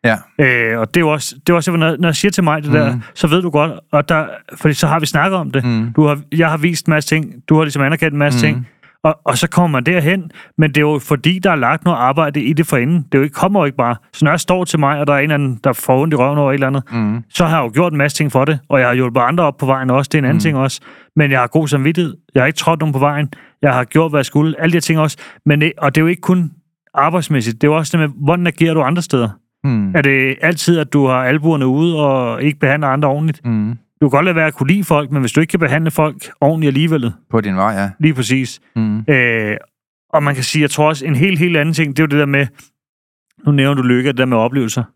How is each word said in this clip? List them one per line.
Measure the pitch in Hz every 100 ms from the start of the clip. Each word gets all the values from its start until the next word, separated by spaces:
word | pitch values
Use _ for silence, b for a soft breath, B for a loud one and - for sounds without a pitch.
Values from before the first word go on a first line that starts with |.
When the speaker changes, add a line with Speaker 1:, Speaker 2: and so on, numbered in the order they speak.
Speaker 1:
Ja. | 117 110 - -
Speaker 2:
Øh, | 139 123 113 113
og | 110
det | 175
er |
jo | 160
også, | 151 - 139 -
det |
er | 170
også, | 160
når, | 165 160 147
når | 170
jeg | 147
siger | 202
til | 196
mig | 165 156
det | 147
der, | 120 117
Speaker 1:
Mm. | 123 107
Speaker 2:
så | - 160
ved | 170
du | 175
godt, | 147 156 - _
og | 147 139
der, | 156 151 - - -
fordi | 156
så | 143 156
har | 160
vi | 151
snakket | 160 175 190
om | 143
det. | 135
Speaker 1:
Mm. | 123 113 117 117
Speaker 2:
Du | 151
har, | 147 147 160
jeg | 165
har | 156
vist | 165 165 -
en |
masse | 151 -
ting, | 156 147 - -
du | 156
har |
ligesom | 156 143
anerkendt | 139 160 165
en | 147
masse | 147 123
Speaker 1:
Mm. | 151
Speaker 2:
ting. | 127 120 b b b
Og, | 156 156
og | - 127
så | 170
kommer | - 175 135
man | 123
derhen, | 180 151 190 165 B B -
men | 156
det | 147
er |
jo | 151 151
fordi, | - 143 160 185
der | 190
er | 156
lagt | 120 156
noget | 180 143
arbejde | 123 139 151 147
i | 123
det | 151 160
forinden. | 135 123 170
Det | 139
er | 135
jo |
ikke, | 143
kommer | - 190 202
jo |
ikke | 147 131
bare. | 120 117 b
Så | -
når | 151
jeg | 160
står | - 185
til | 175 160
mig, | 139 147
og | 143
der |
er | 143
en |
eller | 151
anden, | 147 139 117
der | 139
får | 120 - 131
ondt | 160
i | 143
røven | 131 147
over | 139
et |
eller | 139 135
andet, | 139 -
Speaker 1:
Mm. | 117 107 113 -
Speaker 2:
så | - 165
har | 160
jeg |
jo | 120
gjort | 113 175
en | 151
masse | 143 -
ting | 151
for | 131
det, | 139 151 _
og | 139
jeg | 123
har |
hjulpet | 123 127 120
andre | 120 170
op | 156 -
på | 131
vejen | 131 131
også. | 131 135
Det | 156
er |
en |
anden | 131 113
Speaker 1:
Mm. |
Speaker 2:
ting | 165 139
også. | 135 - B B B -
Men | 143
jeg | 135
har | 123
god | 160 151
samvittighed. | 143 135 165 165 - _
Jeg | 139
har | 131
ikke | -
trådt | - 165
nogen | 156
på | 135
vejen. | 143 147 147 B B B
Jeg | 147
har | 127
gjort, | 123 156 165
hvad | 147
jeg | 131
skulle. | 151 160 151
Alle | 160
de | 170
her |
ting | - 160
også. | 156 - B B 151
Men | 147
det, | 151 -
og | 143
det | 143
er |
jo | 160
ikke | 175
kun | - 180 160 - _ _ _
arbejdsmæssigt. | - 147 175 151 143 113 113
Det | 147
er |
jo | 156
også | 151 170
det | 151
med, | 135
hvordan | 143 175 175
agerer | - 165
du | 147
andre | 131 175
steder? | 160 131 113 98 _ _
Speaker 1:
Mm. | 139 117 98
Speaker 2:
Er | 120
det | 139 135 131 131
altid, | 160 165 - 170
at | 147
du | 143 135
har | 127
albuerne | 127 156 156 156 131
ude | 135 170 160 147
og | 135 123 113
ikke | 143 147
behandler | 139 147 143
andre | 135 147
ordentligt? | 143 160 147
Speaker 1:
Mm. | 123 110 107 117 _ _
Speaker 2:
Du | 147
kan | 139
godt |
lade | 180 165
være | 156
at |
kunne | 147 135
lide | 196
folk, | 190 147 143
men | 143
hvis | 120
du | -
ikke | 160
kan | 180
behandle | 151 147 160
folk | 151 151 - - -
ordentligt | 143 160 151
alligevel. | 135 165 156 117 - _
Speaker 1:
På | 113
din | 101 92
vej, | 101
ja. | 101 98 -
Speaker 2:
Lige | 156
præcis. | 131 110 131 127 - _ 117
Speaker 1:
Mm. | 110 107 110
Speaker 2:
Øh, | 139 120 113 107 104 _ _ _ _ _
og | 160
man | 147
kan | 131
sige, | 127 156
jeg | 147
tror | - 151
også, | 151 139
en | 131
helt, | 190 175
helt | 180 165
anden | 151
ting, | 160 151 135
det |
er |
jo | 156
det | 143
der | 143
med, | 139 139 b b _ _ _ _ _ _ _ 147
nu |
nævner | 143 135
du | 143 123
lykke, | 123 131
det | 123
der |
med | 127 117
oplevelser. | 117 135 113 127 113